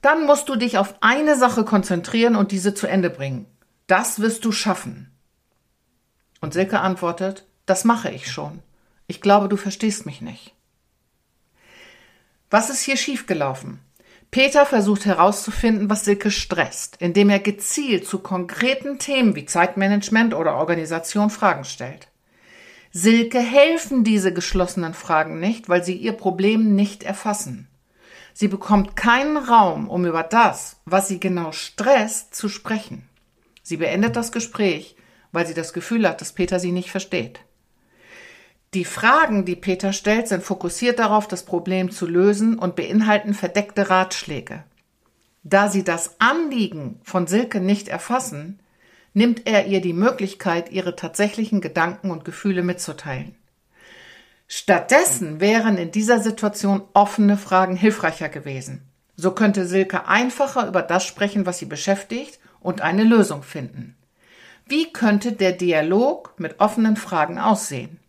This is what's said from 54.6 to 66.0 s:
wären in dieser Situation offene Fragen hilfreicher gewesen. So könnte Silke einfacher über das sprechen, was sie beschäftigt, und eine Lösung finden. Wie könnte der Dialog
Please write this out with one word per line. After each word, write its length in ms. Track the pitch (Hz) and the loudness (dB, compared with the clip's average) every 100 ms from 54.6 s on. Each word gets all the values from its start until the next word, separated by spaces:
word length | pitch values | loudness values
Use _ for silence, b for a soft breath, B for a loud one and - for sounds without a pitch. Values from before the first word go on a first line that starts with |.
| - 175 170 277 370 - 165 156 | 2 2 6 4 4 -2 -4 0
wären 380 | 196 226 226 190 | 2 4 2 0
in 120 | 170 | 0
dieser 300 | 214 214 240 | -2 2 2
Situation 640 | 214 214 208 208 196 196 - | 2 -2 -4 -2 0 0 2
offene 440 | - 202 - 202 202 | 4 4 4 4 4
Fragen 380 | - 185 185 185 | 2 2 2 2
hilfreicher 540 | 214 214 160 - 156 | 2 2 -4 -4 -10
gewesen. 540 | 147 - 131 131 135 - _ _ - | -10 -10 -12 -12 -14 -18 _ _ -4
So 160 | 175 | -4
könnte 340 | 185 214 202 180 | 2 2 2 0
Silke 420 | 190 190 190 - | 0 0 -4 0
einfacher 600 | 202 247 - 277 269 220 | 0 0 -2 -2 0 -2
über 160 | 180 | -2
das 220 | - 180 - | 0 -2 -2
sprechen, 420 | - 202 202 180 | -4 -2 -2 -4
was 100 | 175 | -6
sie 80 | 147 | -10
beschäftigt, 760 | 147 - 196 - 233 294 - b b | -8 -2 -2 -2 -10 -10 -18 b b
und 220 | 180 - | -8 -4
eine 220 | 160 185 | -2 2
Lösung 380 | 220 233 190 147 | 6 6 4 0
finden. 560 | - 165 131 - - - _ b b b b b _ | -10 -12 -12 -14 -18 -20 _ b b b b b _
Wie 260 | 285 320 | -2 -2
könnte 380 | - 226 202 233 | 0 2 2 0
der 220 | 220 190 | 0 0
Dialog 840 | 180 180 160 156 190 | 2 0 2 2 2